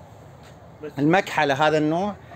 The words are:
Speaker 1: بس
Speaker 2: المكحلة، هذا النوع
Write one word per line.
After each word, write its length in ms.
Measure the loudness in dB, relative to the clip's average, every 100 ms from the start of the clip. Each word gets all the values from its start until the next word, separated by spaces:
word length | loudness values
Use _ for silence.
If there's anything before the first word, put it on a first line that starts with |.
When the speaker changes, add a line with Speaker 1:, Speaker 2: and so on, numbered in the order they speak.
| -18 -20 -20 -20 -20 -20 -20 -18
Speaker 1:
بس 80 | -12 -2
Speaker 2:
المكحلة، 720 | 2 2 0 -2 0 2 2
هذا 100 | 2
النوع 360 | 0 -2 -4 -8 -16